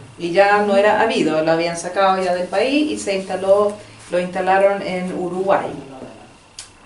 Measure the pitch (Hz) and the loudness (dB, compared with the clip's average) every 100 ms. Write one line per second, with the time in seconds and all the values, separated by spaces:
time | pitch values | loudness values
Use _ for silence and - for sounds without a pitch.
0 | - - 170 175 202 208 202 196 208 208 | -20 -8 -2 2 4 4 2 4 4 4
1 | 220 - 156 156 160 165 170 170 175 185 | 2 2 0 0 2 2 0 -4 -6 0
2 | 196 190 185 180 180 190 247 294 302 208 | 2 2 0 -2 -2 -2 0 0 0 -4
3 | 202 190 190 185 196 202 208 208 - - | -4 -4 -4 -4 2 4 2 -2 -16 -20
4 | - 175 180 185 185 196 196 196 - 185 | -6 -4 -2 -4 0 4 4 2 -4 -6
5 | 185 180 180 180 190 - - - - - | -6 -6 -6 -4 0 2 0 -10 -14 -18
6 | - - - - _ - - - | -18 -20 -20 -20 _ -20 -20 -20